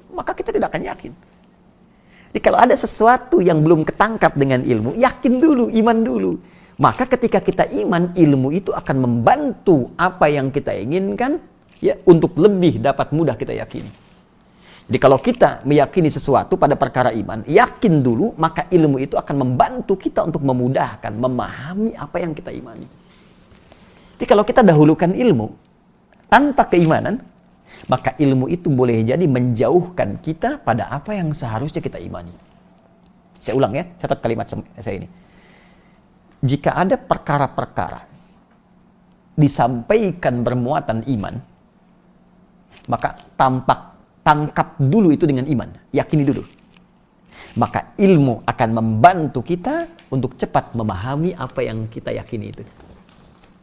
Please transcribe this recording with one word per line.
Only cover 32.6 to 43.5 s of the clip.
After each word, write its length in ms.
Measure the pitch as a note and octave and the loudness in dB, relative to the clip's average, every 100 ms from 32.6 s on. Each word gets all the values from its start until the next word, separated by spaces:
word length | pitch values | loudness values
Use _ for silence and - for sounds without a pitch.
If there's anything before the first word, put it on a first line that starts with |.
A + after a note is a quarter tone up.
| _ _ _ _ _ _ _ _ | _ _ _ _ _ _ _ _
Saya 160 | - | -6
ulang, 180 | B2+ A#2+ C3+ | -2 -2 -4
ya, 100 | F3 - | -8 -10
catat 220 | C3+ D3 | -6 -4
kalimat 320 | A#2 A#2 G#2+ | -4 -4 -6
sem-, 160 | G#2+ - - | -10 -12 -14
saya 160 | G#2+ F#2+ | -10 -10
ini. 100 | - - _ _ _ _ _ _ _ _ _ _ _ _ | -12 -20 _ _ _ _ _ _ _ _ _ _ _ _
Jika 320 | B2+ C#3 D#3 | -4 -2 -2
ada 240 | C3 F#3 B3+ | -2 -2 -2
perkara-perkara 1040 | - C3 - C#3+ E3 - B2+ - F2 B1 - - _ _ _ _ _ _ _ _ _ _ _ - | -2 -4 -2 -2 -2 -4 -8 -6 -8 -10 -20 -20 _ _ _ _ _ _ _ _ _ _ _ 0
disampaikan 1040 | C#3+ - A#2+ B2 A2+ A3 G3 - C#3 A#2+ | 0 2 -2 -2 0 0 0 -2 -4 -2
bermuatan 640 | A#2+ B2+ B2 D#3 - A2 C#3 | -2 -2 -2 -4 -4 -6 -4
iman, 280 | A#2 F#2 A#2+ - _ _ _ _ _ _ _ _ _ _ _ _ - - | -4 -6 -10 -14 _ _ _ _ _ _ _ _ _ _ _ _ -18 -6
maka 240 | A#2 - - - - | -4 -4 -8 -12 -2
tampak, 420 | C3 | 0